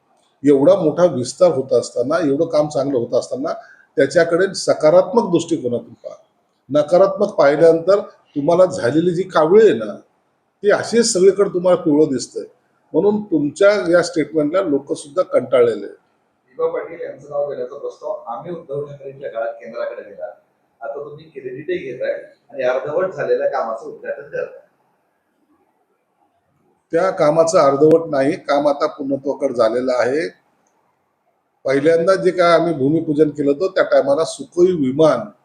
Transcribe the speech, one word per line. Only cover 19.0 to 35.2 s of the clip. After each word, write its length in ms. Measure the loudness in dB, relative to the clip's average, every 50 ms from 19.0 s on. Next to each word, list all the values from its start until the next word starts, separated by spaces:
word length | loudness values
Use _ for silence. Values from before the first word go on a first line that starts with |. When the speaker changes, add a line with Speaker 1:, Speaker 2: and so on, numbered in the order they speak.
| -18 -18 -16 -14 -14 -10
Speaker 2:
काळात 220 | -8 -8 -8 -8 -8
केंद्राकडे 500 | -12 -16 -14 -10 -10 -10 -10 -10 -12 -16
दिला, 320 | -18 -16 -16 -16 -16 -16 -20 _ _ _ _ _ _ _ _
आता 240 | -14 -14 -12 -12 -14
तुम्ही 200 | -16 -18 -20 -20
क्रेडिटही 540 | -20 _ -16 -14 -12 -12 -12 -8 -8 -8 -8
घेताय 340 | -8 -10 -12 -8 -8 -8 -8 -8 -12 -18 _ _ _ _
आणि 120 | -10 -6 -4
अर्धवट 500 | -4 -4 -4 -6 -6 -4 -4 -4 -4 -6
झालेल्या 360 | -6 -4 -2 -2 -2 -2 -2
कामाचं 380 | -4 -4 -4 -6 -8 -10 -12
उद्घाटन 360 | -16 -18 -14 -12 -10 -10 -10 -12
करताय. 380 | -12 -10 -10 -10 -10 -12 -18 -20 _ _ _ _ _ _ _ _ _ _ _ _ _ _ _ _ _ _ _ _ _ _ _ _ _ _ _ _ _ _ _ _ _ _ _ _ _ _ _ _ _ _ _ _ _ -2
Speaker 1:
त्या 180 | -2 0 -2
कामाचं 480 | 0 0 0 2 4 4 2 4 4 4
अर्धवट 520 | 4 4 4 4 6 6 6 4 2 0
नाही, 220 | -2 -2 0 0 -2
काम 360 | -4 -2 -2 -2 0 2 0
आता 180 | 0 0 -2
पूर्णत्वाकडे 680 | -4 -4 -6 -6 -6 -6 -4 -4 -6 -4 -2 -4 -2 0
झालेलं 380 | 2 2 2 2 0 -2 -2 0
आहे. 340 | 0 0 0 0 -2 -4 -6 -10 _ _ _ _ _ _ _ _ _ _ _ _ _ _ _ _ _ _ _ _ _ _ _ _ _ -6
पहिल्यांदा 500 | -4 -2 0 2 2 2 2 2 2 0
जे 160 | 2 0 0
काय 220 | 0 2 4 4 4
आम्ही 220 | 4 2 0 -2
भूमिपूजन 540 | 0 0 0 0 0 0 -2 0 2 2 2
केलं 220 | 0 0 -2 0
होतं, 240 | 0 0 -2 -2 0
त्या 100 | -2 0
टायमाला 400 | 2 2 2 2 2 0 0 -2
सुखोई 480 | -4 -6 -10 -16 -8 _ 2 2 2 2
विमान 480 | 0 -2 -2 2 2 4 4 2 0